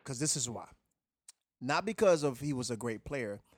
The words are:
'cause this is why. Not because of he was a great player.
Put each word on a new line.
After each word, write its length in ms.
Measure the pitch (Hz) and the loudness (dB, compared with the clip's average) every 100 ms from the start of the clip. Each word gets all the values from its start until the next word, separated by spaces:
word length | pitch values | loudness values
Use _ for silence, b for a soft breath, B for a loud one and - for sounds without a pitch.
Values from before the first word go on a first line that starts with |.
'cause 160 | - 123 | -10 -2
this 160 | 151 151 | 0 0
is 120 | 123 | -2
why. 200 | 110 - - _ _ _ _ - - _ _ | -6 -12 -18 _ _ _ _ -20 -20 _ _
Not 240 | 123 156 | -2 0
because 380 | 190 220 214 165 | 0 4 6 6
of 160 | 143 120 | 4 -2
he 120 | 143 | -2
was 180 | 131 120 | -2 -2
a 60 | 113 | -4
great 280 | 120 110 | -4 -6
player. 380 | - 143 110 101 b | -6 -6 -4 -8 b